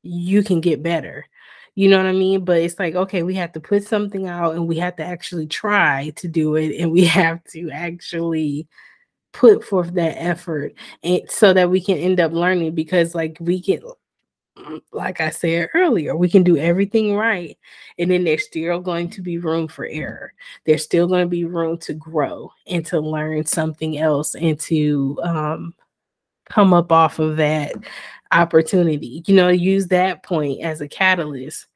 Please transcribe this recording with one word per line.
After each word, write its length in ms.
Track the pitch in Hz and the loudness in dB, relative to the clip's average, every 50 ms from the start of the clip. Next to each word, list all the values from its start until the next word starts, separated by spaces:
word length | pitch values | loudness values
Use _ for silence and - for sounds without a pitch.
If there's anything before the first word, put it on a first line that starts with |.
| _ | _
you 400 | 175 175 175 175 175 196 208 202 | -8 -8 -6 -2 2 2 2 4
can 160 | 202 185 165 | 4 0 2
get 240 | 160 175 156 131 151 | 2 0 0 0 -2
better. 440 | 170 170 156 131 - - - - _ _ _ - - - - - _ _ | -2 -2 -2 -4 -8 -14 -16 -18 _ _ _ -20 -20 -20 -20 -20 _ _
You 140 | 190 196 196 | 2 6 6
know 80 | 196 | 6
what 100 | 190 190 | 6 4
I 40 | 190 | 2
mean? 320 | 185 190 190 190 190 190 180 | 2 2 2 2 0 0 2
But 140 | 180 175 | 2 2
it's 200 | 165 165 165 165 | 2 2 0 -2
like, 180 | - 190 165 160 | -4 -4 -2 -2
okay, 280 | 180 190 190 - 180 165 | -2 -4 -2 -2 -4 -2
we 120 | 180 185 | -2 -2
have 180 | 190 175 170 _ | -4 -6 -6 _
to 80 | 156 | -12
put 260 | 147 - 202 202 202 | -4 0 -2 -2 0
something 400 | - 226 208 208 202 202 190 190 | 0 -2 -2 -2 -4 -6 -6 -6
out 280 | 180 175 175 170 165 160 | -6 -4 -2 -2 -2 0
and 120 | 175 170 | -2 -2
we 100 | 165 165 160 | -2 -2 -2
have 180 | 175 180 175 | -2 -4 -6
to 80 | - 156 | -6 -8
actually 420 | 180 180 170 - - 180 170 156 | -8 -8 -10 -10 -10 -8 -8 -8
try 640 | 151 - - - 202 208 202 170 151 139 135 143 156 151 | -8 -8 -6 -4 -2 -2 0 0 -2 -2 -2 -6 -10 -12
to 100 | - - | -10 -10
do 280 | 170 160 165 156 156 151 | -4 -2 -2 0 0 0
it. 220 | 156 156 156 143 - | 0 -2 -2 -4 -2
And 100 | 175 165 | -2 2
we 140 | 160 180 180 | 4 4 4
<laughs> 0 | |
have 360 | 165 160 202 175 165 165 170 _ - | 4 4 2 2 0 -2 -4 _ -18
to 180 | - 160 175 156 | -14 -12 -12 -10
actually 960 | 131 151 175 175 175 170 - - 175 165 170 170 165 160 156 147 143 147 165 _ _ _ - - _ _ _ _ _ _ _ _ | -10 -8 -8 -10 -10 -12 -14 -8 -6 -4 -4 -2 -2 -2 -2 -4 -4 -6 -8 _ _ _ -20 -20 _ _ _ _ _ _ _ _
put 320 | - - - 233 202 - - | -2 6 8 8 8 6 2
forth 300 | - 202 185 170 170 175 | -2 -2 -2 -2 -2 -2
that 280 | 180 165 160 151 - | -2 -2 -2 -4 -4
effort, 520 | 165 175 170 - - - 160 147 139 - _ - - - - _ - | -4 -4 -4 -4 -6 -8 -6 -6 -6 -8 _ -16 -20 -20 -20 _ -2
and 180 | 175 180 180 180 - | 0 0 0 0 -4
so 240 | - - 220 196 185 | 2 4 6 6 6
that 160 | 185 180 175 | 6 4 4
we 100 | 180 185 | 2 0
can 180 | 180 - 185 | 0 0 -2
end 220 | 147 165 180 185 175 | 0 2 0 2 2
up 140 | 170 156 165 | 2 0 0
learning, 420 | 165 175 180 185 180 165 160 170 | 0 0 0 0 0 0 -2 -2
because, 400 | 170 160 - 185 175 170 170 - | -4 -4 0 2 2 2 2 -2
like, 220 | 170 165 160 160 - | -4 -6 -6 -8 -6
we 220 | 170 170 180 185 | -2 -2 -2 -2
can, 180 | 175 - 180 143 - - - _ _ _ _ _ _ _ _ _ _ _ _ - 123 147 156 151 _ _ | 0 -2 -2 -2 -4 -16 -20 _ _ _ _ _ _ _ _ _ _ _ _ -20 -16 -14 -14 -14 _ _
like 300 | - - 143 143 - - | -10 -8 -8 -8 -6 -4
I 80 | 156 156 | -6 -6
said 400 | - - - 165 165 170 165 - - | -4 -4 -2 -2 0 -2 -4 -2 0
earlier, 420 | 339 370 339 247 180 147 143 151 | 0 2 2 2 0 0 -2 -2
we 140 | 165 180 175 | 0 0 4
can 140 | - 196 180 | 4 4 6
do 140 | 180 170 | 6 4
everything 580 | 143 156 170 175 190 202 202 - 220 214 208 202 | 4 2 0 2 0 0 0 0 0 0 0 -2
right, 420 | 202 220 233 208 180 175 156 - _ _ - - - - - _ | 0 0 -2 -2 -4 -6 -12 -16 _ _ -20 -20 -20 -20 -20 _
and 140 | - 175 180 | -4 0 0
then 120 | 180 175 180 | 2 2 2
there's 220 | 165 151 156 - | 0 0 0 -2
still 340 | - - 160 160 175 175 180 | -8 -8 -6 -4 -2 -4 -4
going 300 | 180 185 170 170 175 170 | -4 -4 -4 -4 -4 -6
to 100 | - - | -8 -10
be 160 | 180 180 170 | -8 -6 -6
room 300 | 170 175 160 160 165 165 | -4 -2 -2 -2 -2 -2
for 180 | 156 - - - | -6 -8 -12 -12
error. 480 | - - 151 139 113 - - - - _ _ - - - - _ | -10 -8 -8 -10 -10 -12 -14 -16 -18 _ _ -20 -20 -20 -6 _
There's 180 | - 151 147 - | 2 2 2 2
still 240 | - - 170 175 | 0 2 2 2
gonna 200 | 180 185 180 180 | 4 2 2 2
be 180 | 175 175 170 170 | 0 0 -2 -4
room 320 | 165 180 170 165 160 170 170 | -4 -2 -2 -2 -2 -4 -6
to 140 | - - 156 | -8 -10 -12
grow 580 | 160 151 160 160 156 143 104 90 98 131 - _ _ _ | -10 -12 -4 -2 -2 -2 -2 -4 -10 -14 -18 _ _ _
and 180 | - 180 170 156 | -6 -4 -4 -4
to 120 | - 180 156 | -2 -4 -2
learn 460 | 156 156 156 151 151 156 156 151 156 | -2 -2 -4 -4 -4 -2 -2 -2 -2
something 520 | - - 170 160 160 151 _ 160 160 156 | -2 -2 -2 -2 -4 -4 _ -6 -6 -2
else 380 | 143 160 156 151 139 - - - | 0 0 2 2 0 -2 -4 -6
and 240 | - 165 165 151 151 | 0 0 0 0 0
to, 580 | - - 165 156 151 151 147 143 139 135 139 - 170 | -2 -2 0 2 2 2 2 0 0 -2 -2 -4 -4
um, 500 | 170 165 156 151 151 160 165 165 170 - _ _ _ _ _ _ _ _ _ _ _ _ _ _ | -2 -2 -2 -2 -4 -6 -6 -8 -14 -14 _ _ _ _ _ _ _ _ _ _ _ _ _ _
come 280 | _ - 220 202 190 180 | _ 4 6 6 8 6
up 180 | 175 170 170 | 6 6 4
off 280 | 165 165 160 156 - - | 4 4 4 2 2 -2
of 180 | 156 156 156 | -2 -2 0
that 360 | 156 156 147 156 156 147 143 - - - - - - - - - - _ _ | 0 0 0 0 -2 -4 -6 -8 -12 -12 -16 -18 -18 -18 -18 -20 -20 _ _
opportunity. 920 | - 175 170 170 - 160 160 - - 185 175 165 151 147 151 120 120 170 - | 2 2 2 6 4 4 4 4 2 2 2 2 0 -2 -6 -10 -12 -8 2
You 100 | - 196 | 4 6
know, 140 | 190 180 180 | 6 6 6
use 380 | 180 180 175 190 196 196 190 | 4 4 2 2 2 2 0
that 360 | 175 185 180 180 190 175 - - | 2 2 2 2 0 -2 -6 -6
point 380 | - 185 160 147 143 131 - | -4 -2 -2 0 -2 -4 -4
as 200 | - 165 156 156 | -4 -6 -6 -6
a 60 | 147 | -8
catalyst. 800 | 147 - - 190 185 185 180 160 151 143 127 127 143 - - - _ _ | -12 -2 2 2 2 2 2 -2 -6 -6 -10 -10 -10 -12 -14 -16 _ _